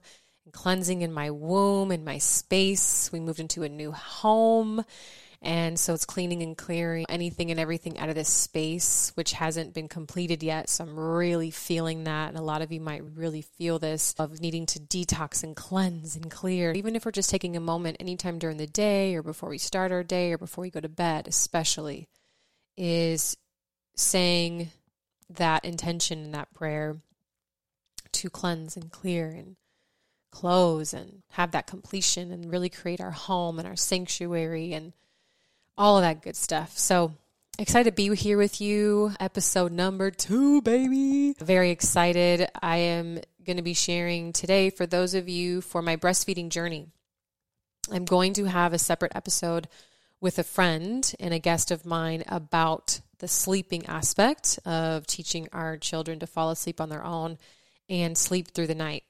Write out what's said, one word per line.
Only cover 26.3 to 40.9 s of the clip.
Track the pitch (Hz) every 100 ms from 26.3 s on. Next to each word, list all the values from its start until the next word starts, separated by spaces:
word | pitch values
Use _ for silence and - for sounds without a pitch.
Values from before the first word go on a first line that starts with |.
that | 147 -
prayer | - 156 151 151 156 - _ _ _ _ _ _ _ _ - -
to | - 180
cleanse | - 180 165 160 175
and | 165
clear | - 190 170 160
and | 165 185 190 _ _ _ _ _ _ _
close | - 175 180 175 156 151
and | - - 196 _
have | - 170
that | 165 -
completion | 190 - 196 - 180 175
and | 175 170
really | 180 180
create | - 175 175
our | 185
home | 151 - 180 170 165
and | 180
our | 180
sanctuary | - 185 180 - 175 170 160 165 165
and | 160 165 - _ _ _ _ _ _ _ -
all | 208 196
of |
that | 175 160
good | - -
stuff. | - 156 160 -
So | - 180 165 151 _ _ _ -
excited | 208 240 233
to | 190
be | 202 202
here | 208 202
with | 202 -
you. | 208 208 208 208 208 196
Episode | 190 202 - 185 175
number | 170 185 190 196
two, | 185 - 226 285 285
baby. | 226 247 262